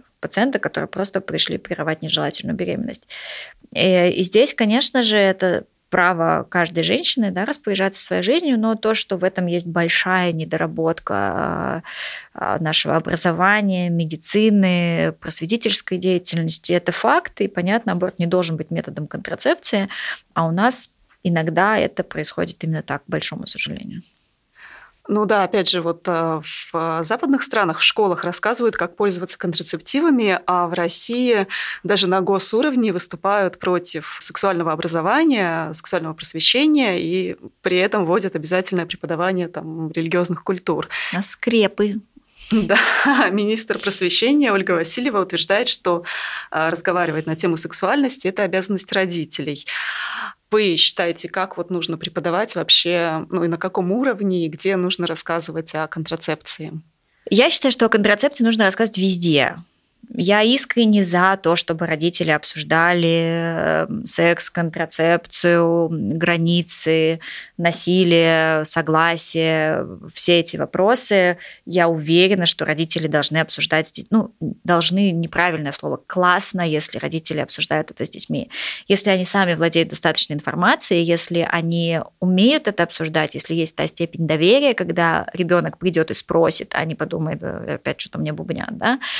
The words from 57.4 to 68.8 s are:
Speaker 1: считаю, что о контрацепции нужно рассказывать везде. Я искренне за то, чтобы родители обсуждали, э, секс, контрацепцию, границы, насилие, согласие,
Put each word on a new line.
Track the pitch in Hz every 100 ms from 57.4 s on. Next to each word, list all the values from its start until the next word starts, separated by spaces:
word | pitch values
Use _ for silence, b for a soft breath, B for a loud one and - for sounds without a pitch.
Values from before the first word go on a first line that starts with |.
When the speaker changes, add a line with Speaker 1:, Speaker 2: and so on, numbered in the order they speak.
| 294
Speaker 1:
считаю, | 320 269
что | 247 226
о |
контрацепции | 220 208 208 285 - 226
нужно | 226
рассказывать | 202 190 220 202
везде. | 190 185 175 147 127 170 - _ _ _ - -
Я | 175 208
искренне | 220 262 - - 226 208
за | 185 175 185 190
то, | 165 170
чтобы | - 160 165
родители | 156 165 175 160
обсуждали, | 151 - 156 151 160 170 175 170 165 165 165 165 165 156 160 160
э, | - -
секс, | - 170 170 -
контрацепцию, | - 170 160 160 - 165 170 - - 180 170 170 170 165
границы, | 160 101 160 170 170 165 175 170 - 160 160 160 160 B B B -
насилие, | 170 170 - 180 180 170 165 160 160 156
согласие, | 156 -